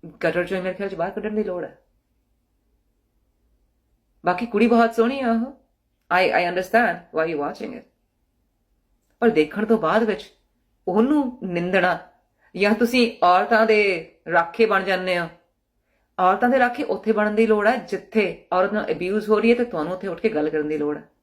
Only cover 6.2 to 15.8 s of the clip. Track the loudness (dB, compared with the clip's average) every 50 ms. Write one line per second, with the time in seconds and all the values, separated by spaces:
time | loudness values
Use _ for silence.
6.2 | 2 2 2 2 0 0 -2 -4 -4 0 2 2 2 2 -2 -6 -10 _ -4 -4
7.2 | -2 -2 -2 -4 -6 -6 -8 -10 -12 -12 -12 -14 -18 _ _ _ _ _ _ _
8.2 | _ _ _ _ _ _ _ _ _ _ _ _ _ _ _ _ _ _ _ _
9.2 | 0 2 4 4 0 0 0 -6 0 0 0 0 2 2 2 2 2 0 -4 -6
10.2 | -8 -18 _ _ _ _ _ _ _ _ _ _ _ -2 2 2 2 4 2 0
11.2 | 0 -2 -6 -10 -10 -6 -4 -4 -4 0 0 0 2 0 -2 -2 -6 -18 _ _
12.2 | _ _ _ _ _ _ _ -2 0 0 2 2 0 0 2 2 2 2 2 2
13.2 | 4 4 6 4 4 2 2 2 4 4 4 4 4 2 0 -2 -6 -12 _ _
14.2 | _ 0 0 0 0 0 2 2 2 2 2 0 0 0 -2 -2 0 -2 -2 -2
15.2 | -4 -6 -10 _ _ _ _ _ _ _ _ _